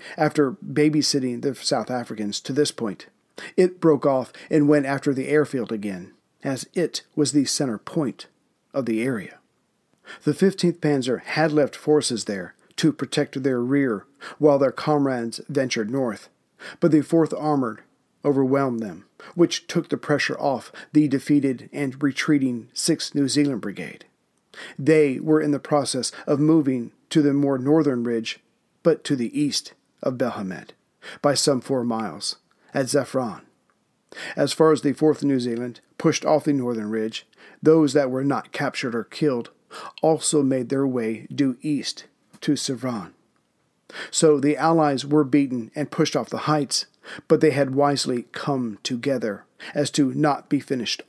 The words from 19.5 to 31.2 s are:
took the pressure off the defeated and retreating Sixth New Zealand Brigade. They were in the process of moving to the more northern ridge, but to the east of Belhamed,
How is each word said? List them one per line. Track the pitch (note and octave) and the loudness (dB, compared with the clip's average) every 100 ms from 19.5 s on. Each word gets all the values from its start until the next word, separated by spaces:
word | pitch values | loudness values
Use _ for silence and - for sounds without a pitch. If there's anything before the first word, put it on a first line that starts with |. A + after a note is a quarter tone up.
| - - | 2 -4
took | F3 D3+ | -4 -2
the | C#3 | -4
pressure | - C#3+ - - | 0 0 0 -2
off | C#3+ B2+ - - - | -2 -2 -6 -20 0
the | D3+ D3+ | 2 4
defeated | C3+ - D3 C#3 B2 - | 2 2 2 2 -2 -8
and | C#3 C#3 C3 | -6 -6 -2
retreating | D3 C3 - D3 C3+ A#2+ - | -4 -2 2 2 2 -4 -8
Sixth | - - D#3 - | -6 -2 -2 -2
New | D3 C#3 | -2 0
Zealand | C3 C#3+ B2 | 2 0 0
Brigade. | G#2 F2 D#2 - - _ _ _ _ - - - | -8 -10 -12 -14 -20 _ _ _ _ -20 -18 -6
They | C#3 D#3 D3 B2+ | 2 6 4 2
were | D#3 D#3 | 2 2
in | D3+ | 2
the | C#3 | -2
process | - D3 C3+ C3 A#2 - - | 0 0 0 -4 -6 -6 -2
of | C#3+ | 2
moving | D3+ D#3+ C3+ C3 A#2 _ - | 4 4 4 -2 -4 _ -2
to | E3 | 2
the | D3 | 4
more | C#3 C#3+ C3+ | 4 2 0
northern | B2+ D#3 D3 B2 | 2 2 2 0
ridge, | A#2+ A#2 A2+ - _ _ _ _ | 0 -2 -4 -10 _ _ _ _
but | E3+ D#3 | 0 2
to | - | 0
the | C#3 A#2 C#3 | -2 -2 -2
east | D3 - - _ _ - | -2 -2 -8 _ _ -6
of | - B2+ | -4 -2
Belhamed, | B2 A2 F#2+ F2+ - - _ _ - - | -4 -4 -8 -10 -14 -20 _ _ -20 -2